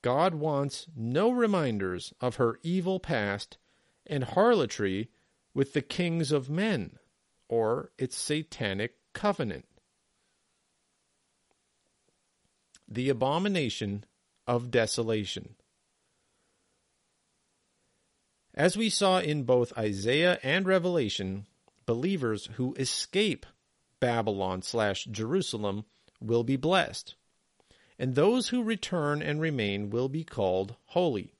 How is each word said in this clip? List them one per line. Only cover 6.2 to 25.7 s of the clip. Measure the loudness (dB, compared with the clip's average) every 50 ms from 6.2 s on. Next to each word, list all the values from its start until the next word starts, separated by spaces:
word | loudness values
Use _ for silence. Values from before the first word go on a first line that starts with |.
| 0 2
of | 0 0 0 -2
men, | -2 -2 0 0 0 -2 -2 -6 -10 -20 _ _ _ _ _ _ _ _ _ _
or | 0 2 2 2 2 0 -2 -8 _ -6
its | -6 -6 -4
satanic | -8 -4 -2 -2 -2 -4 _ -8 -4 -2 -2 0 -2 -4 -4 _ _ _ _ _
covenant. | -2 -2 0 0 0 -2 -4 -4 -8 -12 _ _ _ _ _ _ _ _ _ _ _ _ _ _ _ _ _ _ _ _ _ _ _ _ _ _ _ _ _ _ _ _ _ _ _ _ _ _ _ _ _ _ _ _ _ _ _ _ _ _ _ _ _ _ _ _ _ _ _ _ _ _ -20 _
The | -10 -6 -4 0 0
abomination | 0 2 2 0 2 0 0 0 0 0 0 -2 -2 -4 -4 -4 -4 -6 -8 _ _ _ _ _ _ _ _
of | -2 -2 -2 -2 2
desolation. | 2 2 2 2 0 -4 -2 0 0 -2 -2 -4 -6 -10 -10 -14 -20 _ _ _ _ _ _ _ _ _ _ _ _ _ _ _ _ _ _ _ _ _ _ _ _ _ _ _ _ _ _ _ _ _ _ _ _ _ _ _ _ _ _ _ _ _ _ _ _ _ _ _ _ _ _ _ _ _ _ _ _
As | 2 2 2 2
we | 2 -2 0
saw | 0 2 2 4 4 2
in | 2 0 0 -2 2
both | 4 4 4 4 2 -2
Isaiah | -2 -2 -2 -2 0 0 2 2 4 4 4 2 2 0
and | 0 0 2 2
Revelation, | 4 2 2 2 2 0 2 0 0 -2 -4 -4 -4 -6 -6 -10 -14 _ _ _ _ _ _ _
believers | -2 -2 0 0 0 0 0 0 0 -2 -2 -6 -10 -6
who | -4 -4 -4 -2
escape | -4 -4 -4 -2 -4 -6 -4 0 0 2 2 0 -4 -8 -20 _ _ _ _ _ _ _ _ _ _
Babylon | 0 2 2 2 0 0 0 0 0 -2 -2 -4 -6
slash | -4 0 0 2 2 0 -2 -6
Jerusalem | -8 -6 -6 -4 0 0 0 0 -2 -4 -2 -2 -2